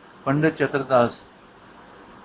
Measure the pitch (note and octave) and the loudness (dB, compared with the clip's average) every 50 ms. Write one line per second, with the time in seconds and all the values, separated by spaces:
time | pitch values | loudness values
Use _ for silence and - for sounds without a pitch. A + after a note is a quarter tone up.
0 | - - - - - C3+ C#3 D3 D#3 D#3+ D#3 - C#3+ C3+ C#3+ C#3 C3 B2+ C3 B2 | -20 -20 -20 -8 -4 -2 0 0 0 0 0 -2 -2 -2 -2 -4 -2 2 2 2
1 | A#2+ A2+ - - - - - - - - - - - - - - - - - - | 2 2 -2 -8 -20 -20 -20 -20 -20 -20 -20 -20 -20 -20 -20 -20 -20 -20 -20 -20
2 | - - - - | -20 -20 -20 -20